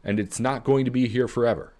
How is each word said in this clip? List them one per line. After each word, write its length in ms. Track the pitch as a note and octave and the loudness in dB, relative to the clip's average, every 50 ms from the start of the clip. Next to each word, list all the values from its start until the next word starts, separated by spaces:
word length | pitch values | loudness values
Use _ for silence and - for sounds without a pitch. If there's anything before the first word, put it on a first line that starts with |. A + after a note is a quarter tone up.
| - | -2
And 160 | G2 G2+ G#2+ | -2 -2 -2
it's 180 | G2+ F#2 - - | -2 -4 -6 -4
not 240 | A2+ C3 C#3 B2 - | -2 -2 -2 -2 0
going 220 | C#3 C#3 C3+ C3 | 2 2 2 2
to 60 | B2 | 0
be 180 | B2 B2+ B2+ A2+ | 0 0 0 2
here 180 | G#2+ B2 B2 | 2 0 0
forever. 460 | A#2 - B2+ A#2 A#2 G#2+ D#2 - - - | 0 0 0 2 2 0 0 -4 -14 -20